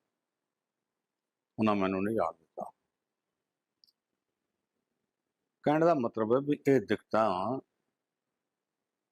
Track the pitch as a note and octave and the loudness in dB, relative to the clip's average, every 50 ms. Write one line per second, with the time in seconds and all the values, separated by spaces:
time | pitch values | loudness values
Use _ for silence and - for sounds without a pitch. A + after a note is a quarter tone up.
0 | _ _ _ _ _ _ _ _ _ _ _ _ _ _ _ _ _ _ _ _ | _ _ _ _ _ _ _ _ _ _ _ _ _ _ _ _ _ _ _ _
1 | _ _ _ _ _ _ _ _ _ _ _ - A2 A2 G#2 G2+ F#2+ F#2+ G2 F#2+ | _ _ _ _ _ _ _ _ _ _ _ -2 0 0 0 0 0 -2 -2 -2
2 | G2 G2+ A2+ G#2+ F2 E2 E2 _ _ _ - - - - - _ _ _ _ _ | -4 -4 -2 -2 -4 -4 -6 _ _ _ -14 -14 -14 -14 -16 _ _ _ _ _
3 | _ _ _ _ _ _ _ _ _ _ _ _ _ _ _ _ _ _ _ _ | _ _ _ _ _ _ _ _ _ _ _ _ _ _ _ _ _ _ _ _
4 | _ _ _ _ _ _ _ _ _ _ _ _ _ _ _ _ _ _ _ _ | _ _ _ _ _ _ _ _ _ _ _ _ _ _ _ _ _ _ _ _
5 | _ _ _ _ _ _ _ _ _ _ _ _ - C#3+ D3 D#3 D#3+ E3+ E3+ D3 | _ _ _ _ _ _ _ _ _ _ _ _ 0 0 2 4 4 4 2 2
6 | A2+ A2+ - A2 A2 G#2+ A#2+ C3+ C#3 C#3+ D3 - - C#3 C#3 B2+ G2+ - G#2+ - | 0 -4 -2 -2 0 2 0 0 0 0 -4 -2 2 2 2 2 2 0 -4 -4
7 | - _ - G#2+ A2 G#2+ F#2 F2+ F#2+ G#2+ C3 C#3 - _ _ _ _ _ _ _ | -4 _ -2 0 0 0 0 -2 -4 -4 -6 -8 -10 _ _ _ _ _ _ _
8 | _ _ _ _ _ _ _ _ _ _ _ _ _ _ _ _ _ _ _ _ | _ _ _ _ _ _ _ _ _ _ _ _ _ _ _ _ _ _ _ _
9 | _ _ | _ _